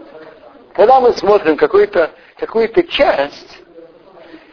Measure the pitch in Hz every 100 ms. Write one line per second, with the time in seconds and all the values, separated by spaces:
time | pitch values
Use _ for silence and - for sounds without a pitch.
0 | - - - - - - - - 208 262
1 | 247 196 185 208 160 147 151 196 202 185
2 | 156 - _ - 156 226 226 208 170 -
3 | 302 - 139 - - - - - - -
4 | - - - - -